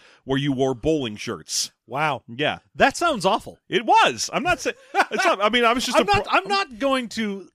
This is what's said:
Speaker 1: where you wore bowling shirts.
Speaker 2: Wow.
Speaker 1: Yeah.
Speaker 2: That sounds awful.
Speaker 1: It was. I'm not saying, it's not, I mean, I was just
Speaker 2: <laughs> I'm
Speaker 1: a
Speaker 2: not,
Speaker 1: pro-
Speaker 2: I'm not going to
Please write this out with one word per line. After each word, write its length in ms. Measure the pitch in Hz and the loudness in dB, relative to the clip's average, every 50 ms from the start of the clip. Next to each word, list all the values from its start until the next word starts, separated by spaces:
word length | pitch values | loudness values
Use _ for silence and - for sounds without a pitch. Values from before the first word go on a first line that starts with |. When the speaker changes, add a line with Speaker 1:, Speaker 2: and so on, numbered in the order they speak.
| - - - _ _ | -20 -20 -20 _ _
Speaker 1:
where 140 | 131 139 139 | -4 -2 0
you 120 | 139 143 | 0 0
wore 220 | 131 127 135 131 127 | 0 0 0 0 0
bowling 420 | 110 139 156 160 147 127 110 104 | 0 0 0 0 0 -2 -4 -8
shirts. 540 | 98 - 123 98 78 - - - - - - _ _ _ | -8 -8 -8 -8 -8 -8 -6 -6 -6 -6 -6 _ _ _
Speaker 2:
Wow. 360 | - 120 143 156 151 131 110 - - | -8 -4 -2 0 0 -2 -4 -8 -10
Speaker 1:
Yeah. 320 | 117 131 151 123 90 - - _ - | -6 -4 -2 -2 -2 -4 -10 _ -2
Speaker 2:
That 220 | 135 226 277 - | 2 2 2 2
sounds 300 | - 349 339 277 196 156 | 0 0 0 0 0 0
awful. 320 | 190 220 - - - - - _ - | 0 0 0 -2 -8 -20 -20 _ -4
Speaker 1:
It 160 | 151 220 220 | -4 0 2
was. 460 | 285 427 440 - 165 120 104 - - | 4 6 6 6 4 2 -2 -6 -4
I'm 100 | 151 185 285 | -4 -2 0
not 160 | 359 339 - | 0 -2 -2
saying, 160 | - 247 - - - - - 392 403 - | -2 -6 -8 -8 -10 -4 -2 0 0 0
it's 140 | - 349 381 | 0 0 2
not, 180 | 339 294 190 | 2 2 2
I 80 | 208 220 | 2 2
mean, 140 | 233 240 233 | 2 4 4
I 60 | 226 240 | 2 2
was 100 | 254 - | 0 0
just 140 | 254 247 311 | 0 2 2
Speaker 2:
<laughs> 20 | |
I'm 80 | 208 415 | 2 4
Speaker 1:
a 40 | 403 | 2
Speaker 2:
not, 100 | 403 - | 0 0
Speaker 1:
pro- 140 | - 269 349 | 0 0 0
Speaker 2:
I'm 100 | 381 392 | 0 0
not 300 | 403 392 381 269 233 202 | -2 -2 -2 -4 -4 -4
going 300 | 269 269 262 254 240 196 | -2 0 0 0 -2 -4
to 380 | - 226 220 202 196 196 175 - | -4 -4 -4 -4 -4 -8 -12 -16